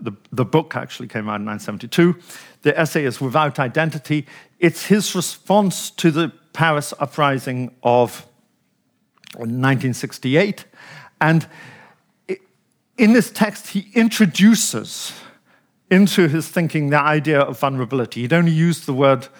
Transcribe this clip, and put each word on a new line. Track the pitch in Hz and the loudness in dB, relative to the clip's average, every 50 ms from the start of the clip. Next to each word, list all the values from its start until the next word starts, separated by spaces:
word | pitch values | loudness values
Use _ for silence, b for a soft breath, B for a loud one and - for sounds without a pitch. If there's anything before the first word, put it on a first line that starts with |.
| - | -12
the, | 117 101 - _ _ - | -12 -12 -12 _ _ -4
the | 113 127 | -4 -2
book | 92 - 156 165 - - | 0 0 0 0 -2 -6
actually | 120 - - - - 123 110 | -10 -10 -10 -12 -14 -14 -10
came | - 113 104 107 | -8 -8 -6 -6
out | 107 | -6
in | 104 104 | -6 -6
nineteen | 107 107 104 | -8 -8 -8
seventy-two. | - - 104 95 - 117 - - 170 175 170 B B B B B B B B B | -8 -10 -10 -10 -10 -4 2 2 4 4 2 B B B B B B B B B
The | - 151 147 - | -2 0 0 0
essay | 165 151 - 165 147 | -2 -2 -2 -2 -2
is | 131 117 - 139 | -2 -4 -4 -6
Without | 131 117 156 156 147 139 - | -2 0 0 0 0 0 -2
Identity. | 139 123 - 156 160 160 156 156 - - 151 151 135 B B B B B B _ | -4 -2 -2 -2 -2 -2 -4 -8 -6 -4 -4 -4 -4 B B B B B B _
It's | 175 170 - - - | 0 0 0 -2 0
his | - 190 214 185 - - | 0 2 2 2 -2 -4
response | 185 160 - - - _ - 185 208 208 190 156 - - - - | -6 -6 -6 -10 -12 _ 0 0 2 2 0 -2 -4 -10 -12 -8
to | - - 170 | -2 0 0
the | 147 156 170 143 - _ _ _ - | 0 0 -2 -4 -6 _ _ _ -4
Paris | - - 165 156 147 143 - - - | -2 0 0 0 -2 -4 -6 -8 -8
uprising | 147 127 - - 151 139 135 131 - 139 127 123 127 117 - _ - | -8 -8 -2 -2 0 0 0 -2 -4 -6 -6 -6 -8 -8 -10 _ 0
of | 120 120 123 120 113 - - - _ _ _ _ _ _ _ _ _ _ _ _ _ _ _ _ _ _ _ _ - - - | 2 4 4 2 0 -2 -10 -20 _ _ _ _ _ _ _ _ _ _ _ _ _ _ _ _ _ _ _ _ -20 -16 -10
nineteen | 120 113 117 127 127 135 135 120 113 131 117 | -8 -6 -4 0 0 0 0 0 0 -4 -4
sixty-eight. | - - - - - - 131 131 156 202 208 196 - - - B B B B B B B B B _ | -4 -8 -10 -10 -8 -4 0 2 2 2 0 -2 -8 -12 -20 B B B B B B B B B _
And | 156 156 160 165 - B B B B B B B B B B B B _ _ _ _ - | 2 2 4 2 2 B B B B B B B B B B B B _ _ _ _ -10
i-, | 185 - _ _ _ _ _ _ _ _ _ _ _ - | -10 -10 _ _ _ _ _ _ _ _ _ _ _ 2
in | 247 208 226 | 4 6 6
this | 254 180 - | 4 4 0
text, | - - 214 208 208 - - - | -2 -2 -2 -2 -2 -8 -16 -10
he | - 196 196 - - | -8 -8 -10 -4 0
introduces | 240 226 233 220 - 220 170 - - 185 214 233 - - - - 113 104 - - - - - - B B B B B B B B B B B B _ _ _ | 0 0 2 2 2 2 2 4 6 6 6 6 6 2 -2 -4 -6 -8 -8 -12 -12 -12 -14 -14 B B B B B B B B B B B B _ _ _
into | 185 190 202 185 - - 180 156 | 4 4 6 4 4 2 2 2
his | 135 165 151 - | 2 -2 -4 -4
thinking | - 185 170 147 - 160 147 143 | -2 -2 -2 -2 -2 -2 0 2
the | 147 147 | 2 2
idea | 143 151 151 151 139 156 156 139 | 2 2 2 0 0 2 2 2
of | 143 139 135 - | 2 0 -2 -2
vulnerability. | - 139 135 131 127 117 139 131 117 110 - 117 120 | -2 -2 -2 -4 -4 -2 -2 -2 -2 -4 -4 -6 -2
He'd | 120 160 | 0 2
only | 170 170 170 160 | 2 2 2 2
used | 156 165 170 165 - - | 2 2 2 0 -2 -4
the | - 139 | -4 0
word, | 127 139 139 135 131 131 - B B | 2 4 4 4 2 -2 -8 B B